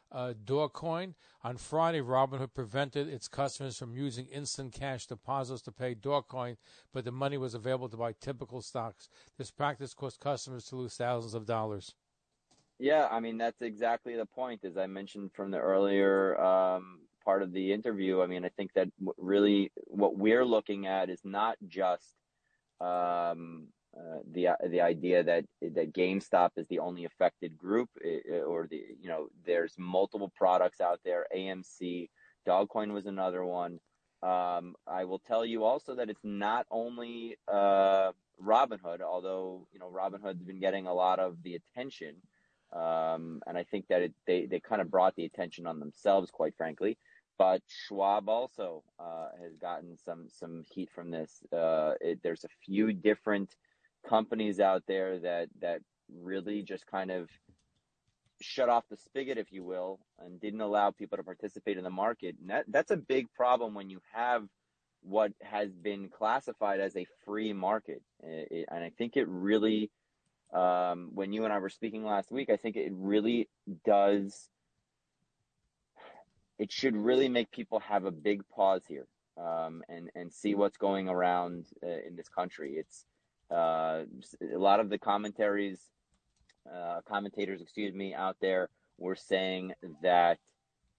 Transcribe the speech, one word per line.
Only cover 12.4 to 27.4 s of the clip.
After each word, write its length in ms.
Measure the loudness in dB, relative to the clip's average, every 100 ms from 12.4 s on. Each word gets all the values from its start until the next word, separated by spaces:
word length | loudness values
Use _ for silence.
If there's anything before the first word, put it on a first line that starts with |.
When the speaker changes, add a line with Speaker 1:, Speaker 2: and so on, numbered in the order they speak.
| _ _ _ _
Speaker 2:
Yeah, 280 | 4 4 4
I 80 | 2
mean, 180 | -2 -2
that's 240 | -2 -2
exactly 540 | -6 -2 0 0 -2 -4
the 100 | -6
point. 380 | -4 -6 -6
As 140 | -6 -4
I 100 | -4
mentioned 440 | -4 -10 -10 -12
from 180 | -6 -4
the 80 | 0
earlier, 800 | 4 6 6 6 6 6 4 4
um, 600 | 6 6 4 2 -4 -16 -20 _
part 180 | 2 2
of 120 | 2
the 180 | 0 0
interview, 500 | 2 0 0 2 4
I 60 | 2
mean, 160 | 0
I 60 | -4
think 240 | -6 -2
that 160 | 2 0 -2
w-, 140 | -6 -6
really 540 | 2 6 8 6 4 -2 -8
what 320 | 2 2 4
we're 260 | 4 6
looking 440 | 6 2 2 -4 -2
at 220 | 0 -2
is 120 | -4
not 320 | -6 -2 -2 -2 -8
just, 480 | -2 0 0 -4 _ _ _ _ _ _ _
um, 840 | -4 0 0 0 0 -4 -8 -14 -18 _ _ -18
uh, 240 | -12 -12 -8
the, 200 | 0 2
uh, 60 | 2 2
the 120 | 4
idea 420 | 4 4 4 4
that, 220 | 6 2 0 _
that 320 | -4 -2 -2
GameStop 560 | 0 0 0 2 4 4 2
is 100 | -4
the 120 | -4
only 260 | -4 -6 -10
affected 520 | 0 0 0